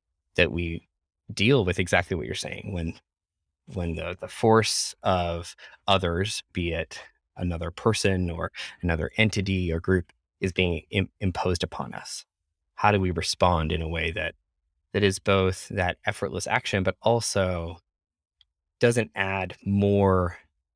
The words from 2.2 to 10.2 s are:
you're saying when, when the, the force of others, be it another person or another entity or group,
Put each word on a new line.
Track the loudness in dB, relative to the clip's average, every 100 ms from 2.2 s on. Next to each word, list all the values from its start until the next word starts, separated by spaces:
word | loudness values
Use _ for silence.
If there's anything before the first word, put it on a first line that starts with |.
| -6
you're | -8
saying | -10 -10 -8
when, | -6 -6 -8 _ _ _ _ _ _ -12
when | -6 -6 -6
the, | -8 -10
the | -12
force | 2 6 6 4 0 -4 -4
of | 0 0 0 -4 -8 -16 -20 -8 2
others, | 2 2 0 -2 -4 -8
be | -4 -4
it | -4 -6 -10 -18 _ _ -6
another | -4 -4 -6
person | -2 0 2 2 2 -2
or | -4 -6 -8 -14 -4
another | 0 0 0 2
entity | 2 2 0 0 0
or | -2
group, | 2 2 2 _